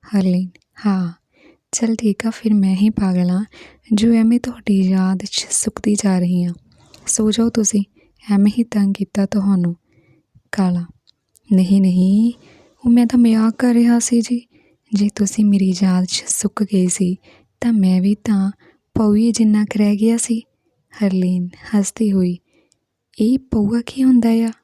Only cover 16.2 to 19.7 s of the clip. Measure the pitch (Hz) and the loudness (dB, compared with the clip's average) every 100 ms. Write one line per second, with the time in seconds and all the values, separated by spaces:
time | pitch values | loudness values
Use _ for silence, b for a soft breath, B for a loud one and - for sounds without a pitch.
16.2 | - - 202 - 202 190 180 - 180 185 | -8 -6 -6 -4 -2 0 0 0 -4 -4
17.2 | b b b _ 240 226 185 185 190 208 | b b b _ -2 2 2 2 0 -2
18.2 | - 202 190 - b b _ - 214 208 | -2 -2 -2 -6 b b _ -2 0 2
19.2 | 233 214 220 214 214 | 0 2 2 2 0